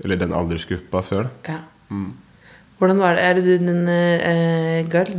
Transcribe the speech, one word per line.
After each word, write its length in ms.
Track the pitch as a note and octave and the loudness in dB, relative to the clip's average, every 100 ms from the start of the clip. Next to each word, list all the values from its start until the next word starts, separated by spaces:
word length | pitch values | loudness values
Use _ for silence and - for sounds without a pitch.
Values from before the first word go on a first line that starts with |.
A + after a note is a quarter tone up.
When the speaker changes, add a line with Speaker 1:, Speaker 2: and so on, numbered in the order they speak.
Speaker 1:
eller 140 | - F#2 | -4 -2
den 160 | F2 | -2
aldersgruppa 720 | E2 E2+ E2 - F2+ - F#2+ F#2+ | -2 -2 -4 -6 -8 -4 -4 -2
før, 240 | G2 B2 | -4 -4
da. 240 | - - | -8 -12
Speaker 2:
Ja. 80 | D#3+ - - _ | -12 -12 -20 _
Speaker 1:
Mm. 200 | G2+ F#2+ - - - - - - - | -8 -8 -12 -20 -20 -20 -20 -20 -2
Speaker 2:
Hvordan 220 | F#3 F#3+ | 2 4
var 160 | F#3+ E3+ | 2 2
det? 60 | |
Er 100 | F3+ | 2
det 100 | F3+ | 2
du, 100 | F3+ F3+ | 4 2
din, 300 | F3 F3 F3 | 2 0 0
eh, 960 | F3 F3 E3+ E3+ E3+ E3 E3 D#3+ E3 E3 | 2 2 2 2 2 2 0 0 -2 0
Gard, 240 | E3+ F#3 | 0 0